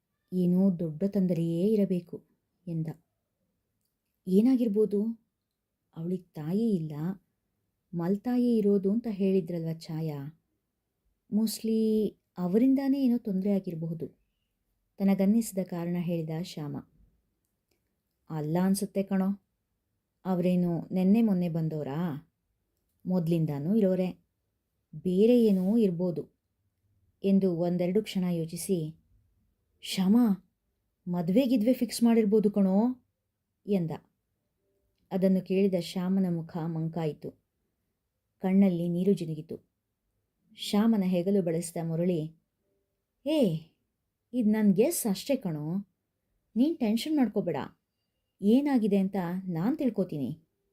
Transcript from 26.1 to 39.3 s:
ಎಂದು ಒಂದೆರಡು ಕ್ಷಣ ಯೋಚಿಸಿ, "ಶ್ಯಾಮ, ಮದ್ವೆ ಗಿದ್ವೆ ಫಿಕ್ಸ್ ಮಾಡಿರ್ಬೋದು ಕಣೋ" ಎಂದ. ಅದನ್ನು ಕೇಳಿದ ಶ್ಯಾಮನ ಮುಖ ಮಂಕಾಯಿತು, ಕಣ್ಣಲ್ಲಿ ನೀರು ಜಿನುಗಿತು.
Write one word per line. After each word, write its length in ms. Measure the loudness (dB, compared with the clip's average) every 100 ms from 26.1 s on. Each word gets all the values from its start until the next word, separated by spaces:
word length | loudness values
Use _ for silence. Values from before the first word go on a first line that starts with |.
| -4 -10 _ _ _ _ _ _ _ _ _
ಎಂದು 320 | 2 4 4 0
ಒಂದೆರಡು 480 | 0 0 0 0
ಕ್ಷಣ 200 | -2 -4
ಯೋಚಿಸಿ, 720 | -2 -2 -4 -8 -4 -2 -2 -10 _ _ _ _ _ _ _ _
"ಶ್ಯಾಮ, 360 | -10 -2 2 4 4 0 -4 _ _ _ _ _ -6
ಮದ್ವೆ 380 | -4 2 2 4
ಗಿದ್ವೆ 280 | 2 2
ಫಿಕ್ಸ್ 300 | 0 0 0
ಮಾಡಿರ್ಬೋದು 480 | 2 4 4 2 2
ಕಣೋ" 540 | 2 2 2 0 -2 _ _ _ _ _ _ -4
ಎಂದ. 240 | -2 -2 -6 -14 _ _ _ _ _ _ _ _ _ _
ಅದನ್ನು 300 | 0 2 2
ಕೇಳಿದ 320 | 2 2 2 0
ಶ್ಯಾಮನ 460 | -4 -4 -2 0 0
ಮುಖ 280 | -2 -6 -6
ಮಂಕಾಯಿತು, 760 | -6 -4 -4 -4 -4 -6 -12 -16 _ _ _ _ _ _ _ _ _ _
ಕಣ್ಣಲ್ಲಿ 480 | 0 4 4 2 -2
ನೀರು 240 | 0 2
ಜಿನುಗಿತು. 580 | 0 0